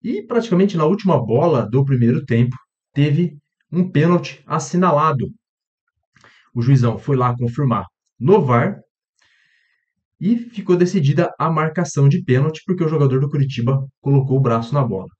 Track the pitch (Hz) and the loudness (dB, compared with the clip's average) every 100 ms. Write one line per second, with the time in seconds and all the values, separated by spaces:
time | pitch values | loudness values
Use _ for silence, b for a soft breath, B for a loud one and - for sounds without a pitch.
0 | 202 370 - 240 226 180 196 170 151 202 | -6 -8 -2 -2 0 2 2 2 0 0
1 | 190 147 107 117 170 135 101 120 139 131 | 2 0 2 0 2 0 0 0 0 2
2 | 117 120 - 117 139 123 _ _ _ - | 2 0 -2 0 0 -4 _ _ _ -2
3 | 143 147 175 - _ _ _ 165 180 147 | 0 0 -2 -6 _ _ _ -4 -2 0
4 | 165 175 - - - 151 - 175 180 147 | 2 0 -2 -18 -8 -8 -4 0 2 2
5 | 156 135 - - _ _ _ _ _ _ | 0 -2 -6 -10 _ _ _ _ _ _
6 | _ _ b b b 120 120 135 117 107 | _ _ b b b -4 2 4 2 -2
7 | - 135 123 120 120 - 127 113 92 _ | -4 -2 0 -2 -6 -2 -2 -2 -6 _
8 | _ _ 123 208 139 120 165 208 _ _ | _ _ 4 4 4 0 0 -6 _ _
9 | _ _ _ _ _ _ _ _ _ _ | _ _ _ _ _ _ _ _ _ _
10 | _ _ 170 233 - - 190 175 175 202 | _ _ -2 -2 -4 -12 0 2 2 2
11 | 139 139 - - 160 160 156 156 175 - | 0 2 0 -2 -4 -2 -2 -4 -4 2
12 | 139 180 - 127 156 156 - 175 160 156 | 2 2 2 2 2 -4 -6 -2 0 2
13 | 139 131 143 147 135 - 120 139 135 _ | 2 2 -2 -2 -2 -2 -2 -2 -4 _
14 | 143 139 127 135 120 113 117 147 120 95 | 0 0 2 0 2 0 -2 -2 -2 -4
15 | 92 | -10